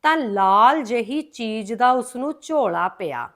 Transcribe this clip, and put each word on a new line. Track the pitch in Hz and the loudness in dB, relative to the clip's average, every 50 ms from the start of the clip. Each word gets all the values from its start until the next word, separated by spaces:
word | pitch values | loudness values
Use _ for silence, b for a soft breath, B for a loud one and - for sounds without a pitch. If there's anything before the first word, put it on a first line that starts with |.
ਤਾਂ | - 311 320 | 0 0 0
ਲਾਲ | 320 277 220 202 196 196 190 196 202 220 247 294 320 | 0 -2 -2 0 2 4 4 6 6 6 6 4 2
ਜਿਹੀ | 269 208 240 240 226 196 262 302 | -2 -4 -4 -4 -4 -4 -6 -8
ਚੀਜ਼ | 302 - _ - 233 220 214 220 214 190 | -8 -8 _ -10 -8 -6 -6 -8 -6 -8
ਦਾ | 226 202 247 247 | -2 2 2 2
ਉਸਨੂੰ | 254 254 240 247 - 247 262 294 302 285 | 2 2 -2 -6 -8 -8 -6 -6 -8 -10
ਝੋਲਾ | - - 320 302 254 196 170 170 175 185 | -8 -4 -2 0 0 0 0 -2 -4 -4
ਪਿਆ। | - _ 196 156 135 120 120 - _ | -4 _ -8 -8 -6 -8 -10 -10 _